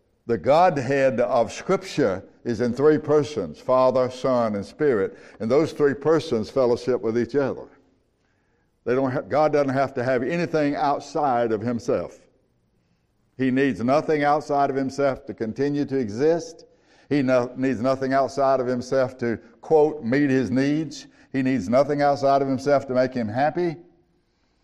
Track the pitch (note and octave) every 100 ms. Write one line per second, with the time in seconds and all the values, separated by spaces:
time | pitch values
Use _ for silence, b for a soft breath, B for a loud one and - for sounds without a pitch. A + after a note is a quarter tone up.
0 | _ _ - A2+ A2 D3+ F#3 D3 B2 C#3
1 | C3+ A#2 A#2+ B2 A2 - - F#3+ - -
2 | A#2+ F#2 - _ A#2+ A2 A#2+ A#2 D3 D3+
3 | - D3+ C#3+ A2 E2 D2+ - B2+ B2+ B2+
4 | B2 - C#3 B2+ A2+ G2+ F#2+ - D3+ A2+
5 | F#2+ - B B A2 C#3 D#3 - D3 C#3
6 | D3+ D#3+ - A#2 G2+ C3+ B2 A#2 - A#2+
7 | A2 A2+ A2+ C#3+ C3 F2 B1+ _ _ _
8 | _ _ _ _ _ _ _ _ - B2+
9 | C3+ C3 G2 C3+ D3+ D3 C3+ C3 C3 B2+
10 | B2 B2+ A#2+ E3+ E3 D#3 C#3+ C#3+ D3 C#3+
11 | - D#3+ D3 A#2+ A#2 A2 A#2 A#2+ - G#2
12 | E2+ - _ _ _ _ _ _ _ _
13 | _ _ _ - C3 B2+ C#3 G2+ A#2 D3
14 | D3+ D3+ C#3+ D3+ C#3+ C#3+ C#3 C3+ C3+ C3
15 | C#3 B2 - G#2 A2 G#2+ C#3+ C#3+ C#3 C3+
16 | A2 G#2+ D3+ E3+ E3 - - b b b
17 | b C#3+ C3 B2+ B2 B2+ C3 A2+ C3 C3
18 | C3 C3+ B2+ C#3 C3+ C3 B2 B2 A#2+ C3+
19 | B2+ - A#2+ G#2+ B B - D#3+ D3+ D3+
20 | A2+ C#3 C#3+ C3 A2+ B2+ C#3 D3+ D#3 -
21 | - b b C3+ C3 C3 F2+ B2 C#3 C#3+
22 | C#3+ C#3+ C#3 C#3 C3+ C3 D3 C#3 C3+ B2+
23 | B2+ B2+ A2 A#2 D3 D#3 F3 D3+ - _
24 | _ _ _ _ _ _